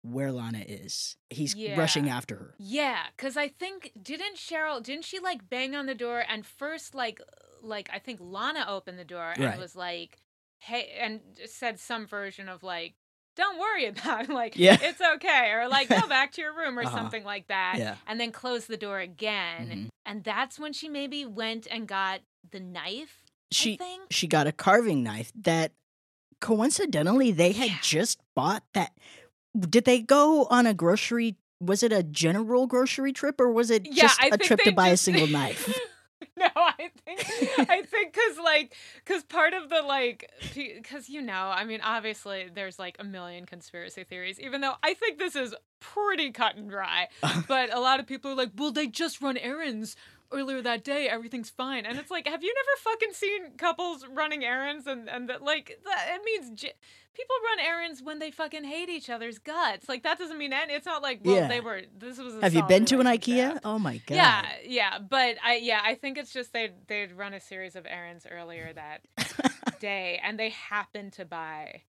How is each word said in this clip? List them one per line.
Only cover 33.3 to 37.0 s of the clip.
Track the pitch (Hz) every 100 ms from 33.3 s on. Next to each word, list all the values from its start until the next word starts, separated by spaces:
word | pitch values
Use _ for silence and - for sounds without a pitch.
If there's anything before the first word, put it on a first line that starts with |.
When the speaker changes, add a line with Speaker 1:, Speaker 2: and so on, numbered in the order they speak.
| 294
Speaker 1:
or | 247
was | 226 233
it | 226
Speaker 2:
Yeah, | 190
Speaker 1:
just | 285 294 240
Speaker 2:
I | 269
Speaker 1:
a | 214
Speaker 2:
think | 381
Speaker 1:
trip | 214
Speaker 2:
they | 403
Speaker 1:
to |
buy | 190 185
a |
Speaker 2:
just | 180
Speaker 1:
single | - 170 156
Speaker 2:
<laughs> |
Speaker 1:
knife? | 147 135 - - 508 480 - _ _ - -
Speaker 2:
No, | 359
I | 311 339 - 269 _